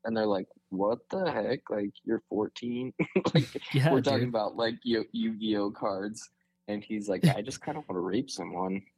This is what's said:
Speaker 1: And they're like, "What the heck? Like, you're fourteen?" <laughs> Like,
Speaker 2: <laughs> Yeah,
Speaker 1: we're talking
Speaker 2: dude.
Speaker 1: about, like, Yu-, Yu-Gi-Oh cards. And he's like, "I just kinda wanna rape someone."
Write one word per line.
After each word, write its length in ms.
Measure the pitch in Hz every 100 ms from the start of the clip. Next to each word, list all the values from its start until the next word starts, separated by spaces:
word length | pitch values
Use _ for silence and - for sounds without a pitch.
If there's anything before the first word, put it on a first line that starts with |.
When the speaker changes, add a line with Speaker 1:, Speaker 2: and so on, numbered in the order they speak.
| 110
Speaker 1:
And 100 | 113
they're 100 | 107
like, 200 | 95 - - -
"What 400 | 92 101 123 -
the 220 | 190 175
heck? 380 | 117 104 139 -
Like, 240 | 107 101 - -
you're 180 | 110 -
fourteen?" 640 | 98 110 - 120 120 127 -
<laughs> 360 | - 185 165 160
Like, 260 | 123 -
Speaker 2:
<laughs> 100 | -
Yeah, 160 | 139 151
Speaker 1:
we're 120 | 135
talking 260 | 143 131 123
Speaker 2:
dude. 20 |
Speaker 1:
about, 260 | 117 104 113
like, 180 | 113 117
Yu-, 240 | 123 113 -
Yu-Gi-Oh 580 | 117 113 107 110 104 101
cards. 580 | 104 113 95 104 110 - _ _ _ -
And 160 | 104
he's 260 | - 107 101
like, 180 | 92 175 104
"I 60 |
just 200 | 110 -
kinda 200 | - 151 -
wanna 120 | 92
rape 280 | 87 101 135
someone." 520 | - 87 87 92 98 -